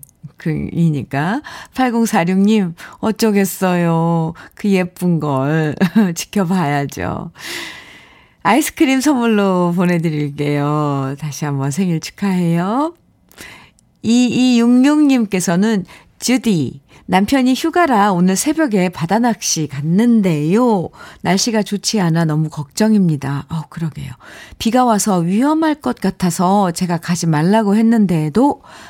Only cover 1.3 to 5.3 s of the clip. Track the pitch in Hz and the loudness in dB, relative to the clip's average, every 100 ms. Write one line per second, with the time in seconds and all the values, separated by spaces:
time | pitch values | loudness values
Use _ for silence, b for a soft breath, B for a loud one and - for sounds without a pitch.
1.3 | 262 B B B - 254 233 226 208 170 | -4 B B B -2 -2 0 0 0 0
2.3 | 190 202 214 180 165 B B 220 208 220 | 2 4 2 0 -6 B B -4 0 0
3.3 | 202 190 - 185 175 170 165 165 170 160 | 2 0 -2 0 2 2 2 0 0 -2
4.3 | - B - 208 185 180 - 180 165 151 | -8 B -6 0 0 0 -2 -2 0 0